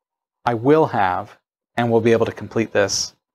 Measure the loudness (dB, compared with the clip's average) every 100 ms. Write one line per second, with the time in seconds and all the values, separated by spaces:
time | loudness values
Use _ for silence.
0 | _ _ _ _ -4 -2 2 2 2 0
1 | -2 -2 -8 -18 _ _ _ -4 2 2
2 | 4 2 0 -6 -8 -6 -2 0 0 -2
3 | -8 _ _